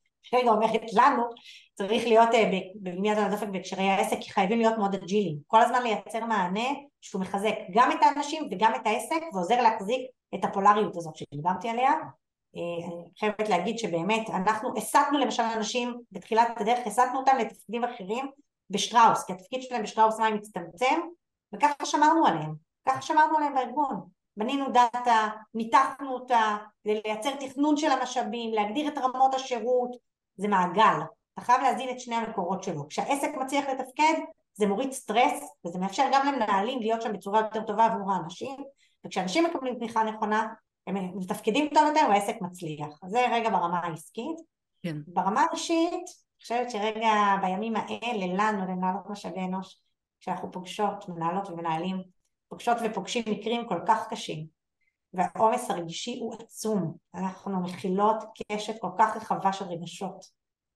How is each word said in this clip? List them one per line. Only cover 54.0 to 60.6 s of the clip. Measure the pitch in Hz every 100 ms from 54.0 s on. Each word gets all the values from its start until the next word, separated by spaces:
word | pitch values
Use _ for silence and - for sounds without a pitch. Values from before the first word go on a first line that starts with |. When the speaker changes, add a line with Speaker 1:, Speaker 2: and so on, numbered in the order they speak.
| -
Speaker 1:
קשים, | - - 156 160 _ _ _ _ _ _
והעומס | 185 180 - 220 240 -
הרגשי | 180 165 170 240 233
הוא | 226
עצום. | 226 - - 214 208 160 - _
אנחנו | 180 185 185 202 190
מכילות | 180 180 190 185 208 220 - - -
קשת | 202 - 214
כל | 175 -
כך | 214 220
רחבה | - 170 190
של | 190
רגשות, | 180 170 170 - 185 - - _ _ _